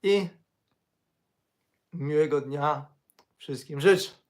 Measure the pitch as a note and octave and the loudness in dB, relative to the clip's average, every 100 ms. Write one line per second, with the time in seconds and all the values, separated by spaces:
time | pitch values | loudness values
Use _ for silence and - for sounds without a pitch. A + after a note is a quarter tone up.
0 | G3 G3+ F3+ - _ _ _ _ _ _ | 2 0 0 -12 _ _ _ _ _ _
1 | _ _ _ _ _ _ _ _ _ E3+ | _ _ _ _ _ _ _ _ _ -10
2 | C#3 D3+ D3+ C#3+ C3 C#3+ D3 C#3+ - _ | -2 2 2 0 -2 -4 -2 -2 -8 _
3 | _ _ _ _ - C3 - C#3+ E3 F#3 | _ _ _ _ -12 -12 -10 0 4 4
4 | - - _ | 2 -12 _